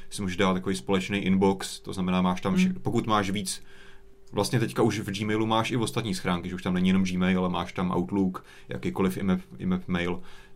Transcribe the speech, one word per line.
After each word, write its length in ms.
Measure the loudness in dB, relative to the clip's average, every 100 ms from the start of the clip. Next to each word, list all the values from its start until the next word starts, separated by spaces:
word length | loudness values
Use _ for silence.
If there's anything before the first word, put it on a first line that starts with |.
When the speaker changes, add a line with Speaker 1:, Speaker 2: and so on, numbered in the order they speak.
| -10
Speaker 1:
si 120 | -6
můžeš 160 | -2 2
dát 160 | 2
takový 220 | 2 0 -2
společný 420 | 0 0 0 0
inbox, 600 | 2 4 4 2 -4 -10
to 140 | -8
znamená, 280 | -4 0 2
máš 200 | 2 2
tam 140 | 0 2
vše-, 120 | 2
Speaker 2:
Hmm. 80 | 2
Speaker 1:
pokud 260 | 0 0 2
máš 220 | 2 2
víc, 340 | -2 -4 -8 -10 -16 -16 -18 -18 -20 -4
vlastně 280 | -2 2 2
teďka 220 | 2 2
už 180 | 2 2
v 120 | -2 -2
Gmailu 260 | 0 0 2
máš 260 | 2 2
i 40 | 0
v 60 |
ostatní 320 | 0 -2 -2 -2
schránky, 340 | -2 -2 -2
že 60 | -4
už 80 |
tam 100 | -2
není 140 | 2 4
jenom 140 | 4
Gmail, 360 | 2 2 2 2
ale 100 | 2
máš 240 | -2 -4
tam 180 | -2 0
Outlook, 540 | 0 0 2 2 -2 -10 -18 -10
jakýkoliv 480 | -6 -4 0 0 0
imap, 220 | 0 0 -2 -6
imap 240 | -2 -2 0
mail, 320 | -2 0 -4 -6 -14 -16